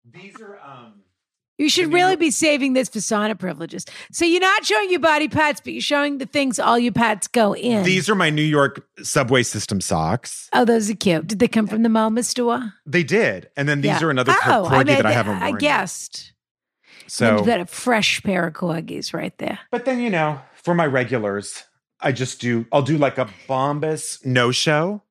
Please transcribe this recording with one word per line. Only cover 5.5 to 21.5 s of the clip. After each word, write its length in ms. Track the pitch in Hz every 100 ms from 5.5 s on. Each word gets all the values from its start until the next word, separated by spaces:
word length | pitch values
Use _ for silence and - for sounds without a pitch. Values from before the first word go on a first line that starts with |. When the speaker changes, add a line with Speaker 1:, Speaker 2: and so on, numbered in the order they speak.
| 294
Speaker 2:
but 100 | -
you're 80 | 233
showing 360 | - 285 285 277
the 80 | 262
things 320 | 294 269 196
all 200 | 196 240
your 120 | 240
parts 360 | 233 233 214 -
go 260 | 247 214
in. 300 | - 233 220
Speaker 1:
These 240 | 180 190 170
are 60 | 202
my 120 | 165
New 140 | 151
York 420 | 156 147 139 - _ -
subway 400 | - 151 123 131
system 360 | 120 110 - 98
socks. 680 | - 87 80 110 - - -
Speaker 2:
Oh, 120 | 247
those 260 | 233 233 214
are 60 | 220
cute. 320 | 202 165 165
Did 100 | 208
they 100 | 240
come 200 | 226 214
from 160 | 220
the 40 | 226
moma 360 | 220 220 226
store? 500 | - - 240 233 233 - -
Speaker 1:
They 180 | 165
did. 460 | 139 202 165 95 - -
And 120 | 143
then 140 | 143
these 180 | 139 165
Speaker 2:
Yeah. 60 | 160
Speaker 1:
are 40 |
another 220 | 131 127
pair 180 | 381 -
of 100 | 220
Speaker 2:
Oh, 40 | 170
I 140 | -
Speaker 1:
corgi 40 | 196
Speaker 2:
made 120 | 277
Speaker 1:
that 80 | 214
I 40 |
Speaker 2:
that, 40 |
Speaker 1:
haven't 220 | 127 151 101
Speaker 2:
I 140 | -
Speaker 1:
worn 20 |
yet. 80 | 214
Speaker 2:
guessed. 720 | 294 254 185 - - - - _ _ _ _ _ _ - -
Speaker 1:
So 300 | - 120 107
Speaker 2:
You've 100 | 220
got 140 | 214
a 60 | 180
fresh 540 | - 247 226 - -
pair 220 | - 180 165
of 60 |
corgis 600 | 156 175 165 160 147 -
right 220 | 160 160 -
there. 220 | - 208 -
Speaker 1:
But 140 | 240
then, 160 | 254 254
you 100 | 240
know, 300 | 175 151 143 -
for 200 | _ -
my 120 | 175 160
regulars, 800 | 127 117 127 104 98 101